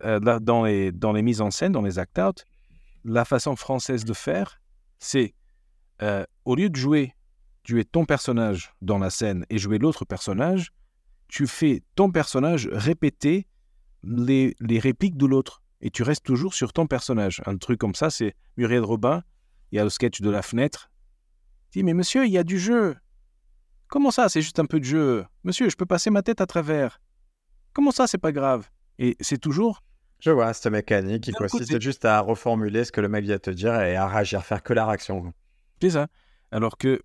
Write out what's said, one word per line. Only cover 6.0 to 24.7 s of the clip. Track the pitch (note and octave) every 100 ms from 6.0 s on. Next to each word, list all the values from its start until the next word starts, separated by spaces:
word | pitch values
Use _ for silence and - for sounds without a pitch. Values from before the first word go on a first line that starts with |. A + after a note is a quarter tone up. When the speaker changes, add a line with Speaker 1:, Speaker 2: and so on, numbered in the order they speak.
Speaker 1:
euh, | G#2 G2+ F#2+ _ -
au | B2+
lieu | G3+
de | C#3+
jouer, | C3 D3+ C3 - _ _ _ _ -
jouer | A#2
ton | G#2 E3 D#3+
personnage | D3 - A#2 A2+ F#2 - _
dans | F#2+ G2+
la | F#2+
scène | - A2 F#2 E2+
et | A2
jouer | G2 G#2+
l'autre | D3 D#3 -
personnage, | F#2+ - G2 D#3 F#3+ E3+ _ _ _ _ _ _
tu | - C#3+
fais | - D#3+ B2+ - -
ton | G3
personnage | E3+ D3 C3 C#3+ E3 G#2
répéter | G#2+ A2+ E3 D3+ - C#3+ F3+ F#3+ _ _ _ _ _
les, | F#2 A#2+ B2 C3+ C3 -
les | A2+ A2+
répliques | C3+ B2 G3 D3+
de | C#3
l'autre. | C3+ C3 - _ _
Et | -
tu | -
restes | B2 D3
toujours | - B2 F3+
sur | - B2+
ton | - D#3+
personnage. | B2+ - A#2 G2+ - -
Un | G2
truc | - A#2+
comme | G#2+ F#2
ça, | D#3
c'est | - G#2+ - _ -
Muriel | A#2 B2
Robin, | G#2+ A2+ A#2 E3 - _ _ _ _
il | G#2
y |
a |
le | G#2
sketch | - A#2+ -
de | G2+
la | G2+
fenêtre. | - A2+ C#3+ - - _ _ _ _ _ _ _ _
Il | F#3+
dit, « | F#3
Mais | E3+
monsieur, | F3+ C4 B3+
il |
y | F#3
a |
du | E3+ F#3+
jeu. » « | F#3+ A#3+ G3+ C#3 _ _ _ _ _ _ _ _ _
Comment | C#4+ C#4
ça, | B3 A3
c'est | D#3+
juste | D#3 -
un |
peu | D3+